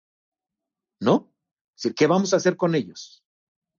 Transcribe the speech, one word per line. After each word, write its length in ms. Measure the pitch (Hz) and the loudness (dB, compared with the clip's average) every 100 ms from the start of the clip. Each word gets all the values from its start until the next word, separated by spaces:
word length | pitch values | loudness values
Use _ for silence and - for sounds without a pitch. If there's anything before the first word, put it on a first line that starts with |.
| _ _ _ _ _ _ _ _ _ _ | _ _ _ _ _ _ _ _ _ _
¿No? 320 | 104 233 - _ _ _ _ _ | 0 0 -2 _ _ _ _ _
Es 80 | |
decir, 120 | 117 - | -8 0
¿qué 120 | 151 | 2
vamos 260 | 185 196 | 2 2
a 40 | 185 | 0
hacer 200 | 180 180 | 0 0
con 160 | 170 | -2
ellos? 500 | 160 92 - - _ _ _ _ _ _ | -2 -4 -14 -20 _ _ _ _ _ _